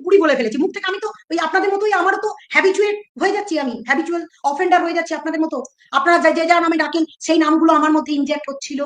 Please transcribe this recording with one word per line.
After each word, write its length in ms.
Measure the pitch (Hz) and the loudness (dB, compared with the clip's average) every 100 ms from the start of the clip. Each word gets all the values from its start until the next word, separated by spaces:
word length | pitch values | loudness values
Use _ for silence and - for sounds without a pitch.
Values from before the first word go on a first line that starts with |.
বুড়ি 160 | 320 403 | 2 4
বলে 180 | 311 254 | 4 2
ফেলেছি 220 | 220 254 | 0 -2
মুখ 140 | 381 | -2
থেকে। 120 | 403 381 | -4 -6
আমি 120 | 381 | -4
তো 100 | 427 - - | -6 -10 -8
ওই 80 | 339 | -4
আপনাদের 300 | 320 370 392 | -2 0 0
মতোই, 200 | 403 415 | 0 0
আমারও 240 | 370 370 415 | 0 0 0
তো 120 | 427 - - | -4 -8 -4
হ্যাবিচুয়েট 460 | 302 381 381 415 415 - 240 | 0 2 2 0 -2 -8 -4
হয়ে 140 | 381 | -2
যাচ্ছি, 200 | 415 403 302 | -2 -4 -4
আমি 140 | 262 220 240 | -4 -6 -2
হ্যাবিচুয়াল 360 | 302 330 339 320 _ | -2 -2 -6 -8 _
অফেন্ডার 360 | 277 320 370 349 | -4 0 2 2
হয়ে 120 | 339 | 2
যাচ্ছি 200 | 339 320 | -2 -4
আপনাদের 280 | 302 311 311 | -6 -4 -2
মতো। 160 | 320 262 - _ _ | -2 -4 -10 _ _
আপনারা 260 | 277 339 339 | -2 2 2
যে, 120 | 320 | 2
যে 100 | 320 330 | 2 2
যা 120 | 349 | 2
নামে 180 | 330 330 | 2 0
ডাকেন 260 | 302 330 320 - | 0 -2 -4 -4
সেই 180 | - 330 | 0 2
নামগুলো 340 | 302 311 330 | 4 4 4
আমার 180 | 311 311 | 4 4
মধ্যে 220 | 311 294 | 2 0
ইনজেক্ট 320 | 285 277 302 277 | -2 -2 -4 -8
হচ্ছিল। 320 | 269 - 277 | -12 -10 -6